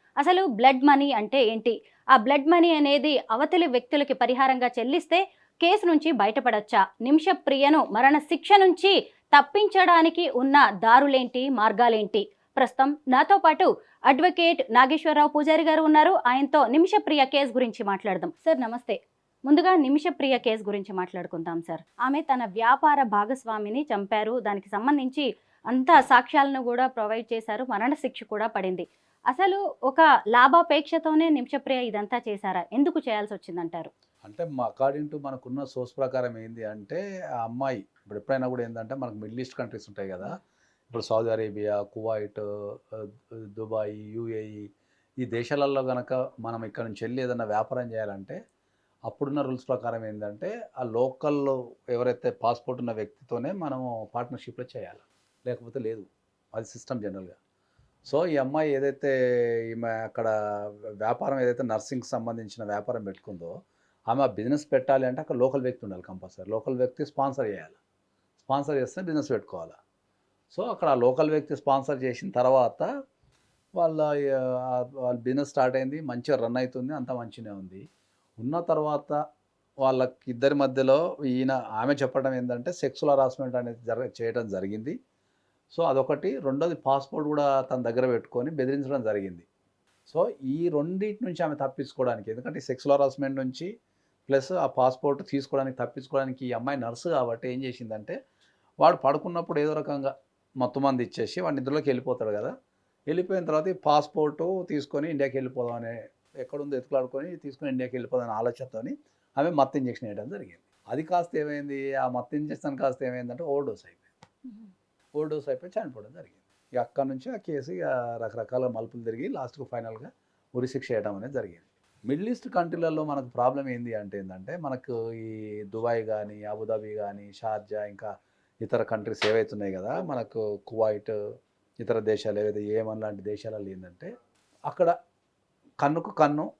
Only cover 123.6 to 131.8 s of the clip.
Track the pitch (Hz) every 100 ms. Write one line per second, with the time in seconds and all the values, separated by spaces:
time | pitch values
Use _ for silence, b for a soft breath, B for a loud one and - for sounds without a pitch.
123.6 | 139 120 120 110 104 101 95 92 95 170
124.6 | 147 131 - 117 113 113 113 110 107 104
125.6 | 101 110 117 117 110 107 104 104 107 107
126.6 | 110 110 107 107 101 101 101 101 113 107
127.6 | 101 107 104 101 110 95 _ _ _ -
128.6 | 113 120 110 110 107 110 107 110 110 107
129.6 | 101 95 98 160 185 131 113 117 107 104
130.6 | - 113 110 107 104 107 104 117 _ _
131.6 | _ -